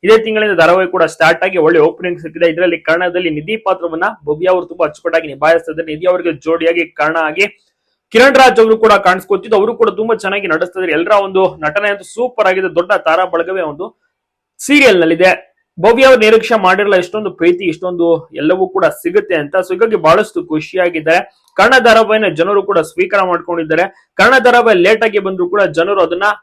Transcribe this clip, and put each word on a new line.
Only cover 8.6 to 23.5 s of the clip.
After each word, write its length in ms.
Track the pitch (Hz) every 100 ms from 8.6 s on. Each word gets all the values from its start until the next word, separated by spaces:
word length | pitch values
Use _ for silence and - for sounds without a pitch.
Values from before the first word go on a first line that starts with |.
ಅವರು 180 | 226 220
ಕೂಡ 160 | 220
ಕಾಣಿಸ್ಕೊತಿದ್ದು, 640 | 202 190 185 185 196 220 214
ಅವರು 160 | 208 233
ಕೂಡ 140 | 220
ತುಂಬಾ 260 | 185 220 220
ಚೆನ್ನಾಗಿ 320 | 196 196 190
ನಡೆಸ್ತಾ 320 | 160 175 185
ಇದ್ದಾರೆ. 200 | 185 151
ಎಲ್ಲರ 120 | 175 208
ಒಂದು 340 | 196 190 185 160
ನಟನೆ 320 | 151 165 208
ಅಂತೂ 140 | 202
ಸೂಪರ್ 440 | 196 - 247 - 202
ಆಗಿದೆ. 280 | 185 190 160
ದೊಡ್ಡ 160 | 180
ತಾರಾ 340 | 196 - 165 185
ಬಳಗವೇ 360 | 170 170 190
ಒಂದು 240 | 165 147 202 _ _ _ _ _ _ _
ಸೀರಿಯಲ್ 420 | - 294 269 190
ನಲ್ಲಿದೆ. 300 | 165 160 185 175 - _ _ -
ಭವ್ಯ 240 | 185 233
ಅವ್ರು 160 | 269 254
ನಿರೀಕ್ಷೆ 420 | 214 220 220 233
ಮಾಡಿರಲ್ಲ 340 | 185 190 202 190
ಇಷ್ಟೊಂದು 360 | 180 214 208
ಪ್ರೀತಿ, 320 | - 170 175 190
ಇಷ್ಟೊಂದು 640 | 156 180 175 170 165 165 -
ಎಲ್ಲವೂ 340 | 147 185 185
ಕೂಡ 160 | 190 165
ಸಿಗುತ್ತೆ 500 | - 170 185 208 170
ಅಂತ. 200 | 143 185
So 180 | 180
ಹೀಗಾಗಿ 220 | 185 226 214
ಬಹಳಷ್ಟು 500 | 156 175 208 180 -
ಖುಷಿಯಾಗಿದ್ದಾರೆ. 720 | 156 151 180 175 165 156 170 - _ _ -
ಕರ್ಣ 180 | 208 262
ಧಾರಾವಾಹಿನ 480 | 240 226 220 214 208
ಜನರು 360 | 156 175 202
ಕೂಡ 160 | 196 190
ಸ್ವೀಕಾರ 440 | 156 - 190 202
ಮಾಡ್ಕೊಂಡಿದ್ದಾರೆ. 880 | 185 170 -